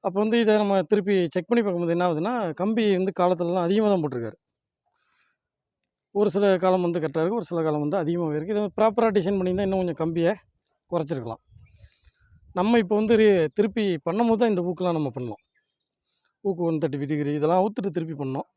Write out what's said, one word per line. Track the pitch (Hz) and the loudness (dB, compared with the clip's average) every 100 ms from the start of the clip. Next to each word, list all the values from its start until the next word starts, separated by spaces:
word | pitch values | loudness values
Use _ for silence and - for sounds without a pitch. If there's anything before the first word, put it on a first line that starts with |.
அப்போ | 196 185 | -4 -2
வந்து | 214 233 | 0 2
இதை | 220 214 | 4 2
நம்ம | 208 196 156 | 2 0 2
திருப்பி | 208 190 196 170 | 0 2 0 0
செக் | 185 165 | -4 0
பண்ணி | 240 | 0
பார்க்கும்போது | 202 175 170 170 | 0 -2 -2 0
என்ன | 180 | 0
ஆகுதுன்னா, | 156 190 247 185 151 | 0 -2 -2 -4 -4
கம்பி | 196 226 214 185 | -2 0 2 0
வந்து | 190 - | 0 0
காலத்துலலாம் | 180 175 170 185 170 | 0 2 0 0 0
அதிகமா | 202 214 | 2 2
தான் | 190 | 0
போட்டிருக்காரு. | 151 127 113 - _ _ _ _ _ _ _ _ _ _ _ _ _ _ _ _ _ 202 | -2 -6 -8 -12 _ _ _ _ _ _ _ _ _ _ _ _ _ _ _ _ _ 0
ஒரு | 208 175 | 2 4
சில | 202 185 | 2 4
காலம் | 185 185 175 | 2 2 0
வந்து | 170 | -2
கரெக்டா | 151 156 | -2 -2
இருக்கு, | 170 233 | -2 -2
ஒரு | 175 | -4
சில | 170 160 | -2 0
காலம் | 151 147 | 0 0
வந்து | 180 | 0
அதிகமாவே | 160 175 165 151 | 0 -2 -2 -4
இருக்கு. | 170 208 | -2 -2
இதை | 208 - | -2 2
ப்ராப்பரா | 220 214 226 202 | 2 4 2 2
டிசைன் | 175 196 | 0 0
பண்ணியிருந்தா | 185 185 196 | 0 0 0
இன்னும் | 190 | 0
கொஞ்சம் | 180 160 | -2 -2
கம்பியை | 165 165 170 208 _ _ _ _ _ | -4 0 0 -2 _ _ _ _ _
குறைச்சிருக்கலாம். | 175 151 143 113 113 _ - - _ - _ _ _ _ - _ 180 | -4 -4 -6 -6 -12 _ -20 -20 _ -20 _ _ _ _ -20 _ -2
நம்ம | 202 233 | 2 2
இப்போ | 190 208 | 2 0
வந்து | 214 226 | 2 4
re-, | 214 190 156 - | 6 4 2 0
திருப்பி | 208 226 202 165 - | -2 0 -2 -2 -4
பண்ணும்போது | 190 233 220 | 0 2 2
தான் | 233 | 2
இந்த | 185 175 | 2 -2
ஊக்கெலாம் | 170 180 165 | -2 -2 -2
நம்ம | 143 127 | -4 -6
பண்ணோம். | 120 104 _ _ _ _ _ _ _ _ _ _ 202 | -10 -12 _ _ _ _ _ _ _ _ _ _ -6
ஊக்கு | 175 170 | -2 -2
ஒன் | 156 | 0
தேர்ட்டி | 156 139 | -2 -4
ஃபைவ் | 139 | -4
டிகிரி | 151 143 147 | -2 -2 0
இதெல்லாம் | 151 185 | 0 2
அவுத்துட்டு | 208 214 190 165 | 0 -2 -4 -4
திருப்பி | 165 143 | -6 -6
பண்ணோம். | 135 135 - | -6 -6 -10